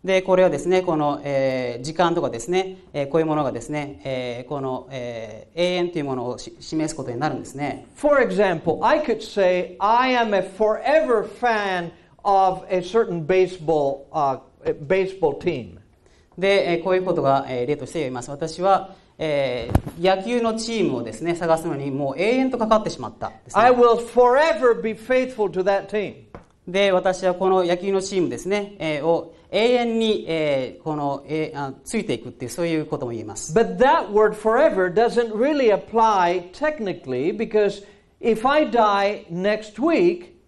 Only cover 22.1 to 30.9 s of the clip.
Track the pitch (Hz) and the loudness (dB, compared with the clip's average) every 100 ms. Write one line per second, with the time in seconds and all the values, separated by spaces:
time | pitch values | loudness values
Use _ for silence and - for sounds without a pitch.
22.1 | - 202 262 262 247 220 220 214 - 113 | -2 0 2 0 -2 2 2 0 -8 -12
23.1 | - 107 - - 196 240 247 240 226 233 | -10 -12 -12 -4 4 6 8 6 6 2
24.1 | 240 247 262 320 - 254 208 220 214 - | 4 6 6 4 4 2 2 -2 -6 0
25.1 | 254 254 254 202 170 190 196 196 208 180 | 0 0 -2 -2 0 0 0 -2 -6 -6
26.1 | - - - _ _ - 185 196 180 185 | -10 -20 -20 _ _ -6 0 2 2 2
27.1 | 180 185 180 190 185 175 175 196 190 190 | 0 -2 0 2 2 2 0 0 -2 -2
28.1 | 196 147 120 180 208 202 202 160 151 156 | -2 -2 -2 -4 -4 -4 -8 -6 -2 0
29.1 | 165 - - _ 190 233 247 240 226 226 | 0 -2 -20 _ 0 2 2 0 0 0
30.1 | 202 165 160 151 135 123 - 160 | 0 -2 -2 0 0 -2 -8 -8